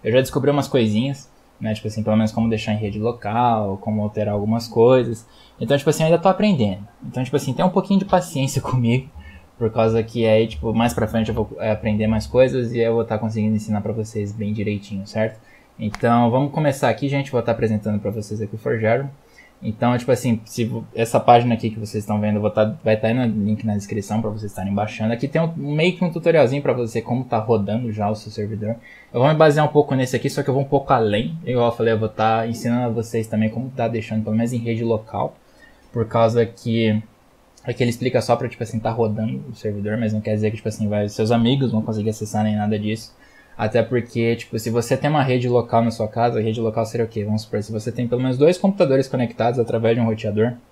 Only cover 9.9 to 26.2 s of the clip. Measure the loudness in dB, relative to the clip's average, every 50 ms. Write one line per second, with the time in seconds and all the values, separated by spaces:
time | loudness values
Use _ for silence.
9.9 | 4 2 0 0 -2 0 4 4 6 4 4 2 -2 -6 -4 0 2 2 2 2
10.9 | 2 0 -2 0 0 -2 0 0 0 -2 -4 -4 -6 -6 -2 -2 -2 0 0 -2
11.9 | 0 0 2 2 0 0 -2 0 4 4 4 4 4 -2 -2 -2 0 0 2 2
12.9 | 2 0 0 0 -2 -2 -2 -4 -2 0 0 0 0 0 0 -2 -2 -2 -2 -2
13.9 | -4 -4 -6 -6 -6 -6 -6 -6 -6 -6 -4 -4 -4 -2 -2 -4 -4 -4 -6 -8
14.9 | -10 -10 -10 -6 -2 -2 -2 -2 -4 -10 _ -20 -20 -20 _ _ _ -6 -6 -6
15.9 | -4 0 2 4 4 4 4 4 4 2 0 0 -2 0 0 0 0 2 0 0
16.9 | 0 0 -2 -2 -2 -2 -4 -2 -2 -2 0 0 0 0 0 0 0 0 -2 -2
17.9 | -4 -2 -2 -4 -6 -6 -8 -8 -8 -8 -6 -8 -8 -6 -4 -4 -2 0 2 2
18.9 | 2 0 -2 -6 -10 -16 _ _ _ -20 -20 -20 _ _ -8 -8 -4 0 0 0
19.9 | 0 0 2 0 0 2 2 0 0 0 -2 -8 -4 -4 -2 -2 -4 -8 -8 -8
20.9 | -4 -4 -2 0 0 2 6 8 6 8 8 4 0 0 0 -4 -4 -4 -10 -6
21.9 | -6 -6 -4 -2 -2 0 0 0 0 2 0 0 2 2 0 0 0 -2 0 0
22.9 | 0 2 2 0 0 2 0 0 0 0 0 0 -2 -2 -2 -2 -2 -2 -4 -4
23.9 | -6 -6 -4 -2 -4 -2 -2 -4 -6 -6 -10 -10 -8 -6 -4 -2 -2 -2 -2 -4
24.9 | -4 -4 -2 -2 -2 -2 -4 -2 0 0 -2 0 -4 -6 -6 -2 0 2 2 0
25.9 | 0 0 -4 -2 -2 0